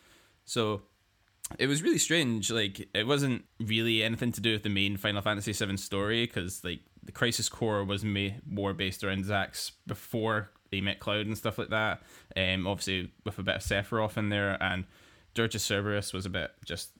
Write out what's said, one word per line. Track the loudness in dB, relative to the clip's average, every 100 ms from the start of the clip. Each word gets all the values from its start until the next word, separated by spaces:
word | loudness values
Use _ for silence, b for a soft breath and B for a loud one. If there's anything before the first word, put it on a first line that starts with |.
| b b b b
So | -6 0 0 0 -6 _ _ _ _ _ -10 0
it | 2
was | 2
really | 4 4
strange. | 4 4 4 2 0
Like, | 0 0 -2 -4
it | -2 2
wasn't | 4 4 0 -4 -6
really | 0 2 4 4
anything | 2 2 0
to | 2
do | 2
with | 2
the | 2
main | 2 2 2
Final | 0 0
Fantasy | 0 0 0
seven | -2 0 -2
story, | -2 -2 2 2 0
'cause, | -2 -4 -6
like, | -6 -8 -10 -20
the | -12
Crisis | 0 0 2 -2
Core | -2 0 0
was | 0 0
ma-, | 0 2 0 -2 -6
more | -2 -2
based | 0 -2 -2
around | -2 -2
Zack's | 0 0 0 -4 -8 -10 -8
before | -8 -4 0 2 0 -2 -14 -6
he | -2
met | -2 -2
Cloud | 0 0 0
and | -2
stuff | -2 -2
like | -2
that. | 0 0 -2 B B B 0
Um, | 2 2 0
obviously | -2 0 -2 -2 -8
with | -10 -4
a |
bit | -2 -2
of |
Sephiroth | 0 0 0 0 0 0
in | 0
there, | 0 0 0
and | 0 -2 -6 B B B B
Dirge | 0 0
of | 0
Cerberus | 0 0 2 0 -2
was | -4 -4
a |
bit | -2 -4 -8
just | -10 -8 -8